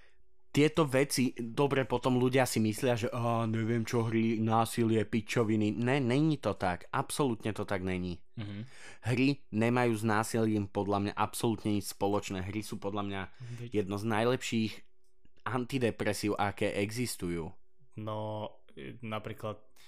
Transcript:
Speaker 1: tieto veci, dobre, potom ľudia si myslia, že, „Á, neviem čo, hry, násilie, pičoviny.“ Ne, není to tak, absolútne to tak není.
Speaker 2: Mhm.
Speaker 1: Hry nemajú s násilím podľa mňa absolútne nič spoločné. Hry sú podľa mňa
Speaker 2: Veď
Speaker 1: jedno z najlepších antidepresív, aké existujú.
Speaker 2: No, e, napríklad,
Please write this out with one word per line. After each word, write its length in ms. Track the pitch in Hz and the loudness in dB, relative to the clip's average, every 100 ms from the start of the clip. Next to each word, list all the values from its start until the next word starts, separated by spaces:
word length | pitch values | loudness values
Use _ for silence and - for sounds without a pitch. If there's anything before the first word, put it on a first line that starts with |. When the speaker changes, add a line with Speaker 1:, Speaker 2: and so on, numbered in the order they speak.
| - - - - - | -20 -20 -20 -20 -2
Speaker 1:
tieto 400 | - 151 170 151 | 4 4 4 4
veci, 480 | 127 147 - 127 - | 4 2 2 2 0
dobre, 480 | 117 117 143 135 | -4 0 2 2
potom 320 | 131 123 135 123 | 2 2 4 4
ľudia 320 | 127 131 123 | 6 4 4
si 80 | 117 | 4
myslia, 380 | 107 107 131 117 | 2 2 2 2
že, 160 | 120 | 0
„Á, 320 | 123 117 117 | -2 0 2
neviem 400 | 113 113 110 120 | 0 0 0 0
čo, 160 | 110 120 | 0 0
hry, 380 | 113 113 113 110 | 2 2 2 2
násilie, 640 | 110 113 113 - 113 113 | 4 4 4 2 2 4
pičoviny.“ 720 | 101 117 - 127 107 110 107 107 | 2 -2 0 2 2 4 2 2
Ne, 240 | 120 143 | 2 2
není 400 | 120 135 160 147 | 2 4 4 2
to 160 | 107 190 | 0 0
tak, 320 | - 175 - | 0 0 -2
absolútne 640 | 131 135 - 139 110 113 | -4 -2 0 0 0 -2
to 100 | 104 | -4
tak 200 | 101 98 | -2 -2
není. 320 | 92 92 90 85 - - | 0 -2 -2 -6 -10 -10
Speaker 2:
Mhm. 240 | 101 101 120 - - - | -8 -8 -10 -14 -16 -8
Speaker 1:
Hry 400 | 117 123 135 - - | -2 2 2 2 -2
nemajú 400 | 107 117 123 120 | 0 2 4 2
s 100 | 107 | 2
násilím 640 | 113 107 113 117 110 107 | 2 2 2 2 2 2
podľa 340 | 101 104 98 101 | 0 -2 2 2
mňa 100 | 101 | 0
absolútne 580 | - 104 - 120 107 107 | 0 -2 0 0 0 0
nič 220 | 104 - | -2 -2
spoločné. 500 | - 101 101 - 95 | -2 0 0 -2 -6
Hry 200 | 92 104 | -4 -6
sú 180 | 107 104 | -6 -6
podľa 240 | 101 104 | -6 -4
mňa 160 | 101 98 92 - 120 120 | -4 -6 -8 -10 -12 -12
Speaker 2:
Veď 120 | 120 | -4
Speaker 1:
jedno 200 | 104 92 101 | -2 0 -2
z 60 | 110 | 0
najlepších 680 | 107 117 127 - 113 110 - - - - - - - | 2 2 2 0 0 0 -4 -14 -18 -20 -20 -18 -10
antidepresív, 880 | 107 127 120 135 117 - 107 98 104 | -4 -4 -2 0 0 0 -2 0 0
aké 380 | - 101 - 104 | 0 0 0 0
existujú. 800 | 98 104 113 120 - 87 85 76 - - - - - | 0 0 0 -4 -4 -4 -4 -6 -10 -16 -18 -16 -10
Speaker 2:
No, 520 | 107 107 107 107 107 - - | -6 -6 -4 -6 -8 -10 -18
e, 240 | - 131 117 | -14 -12 -10
napríklad, 520 | 110 107 107 107 107 104 - - | -6 -6 -6 -8 -8 -8 -12 -20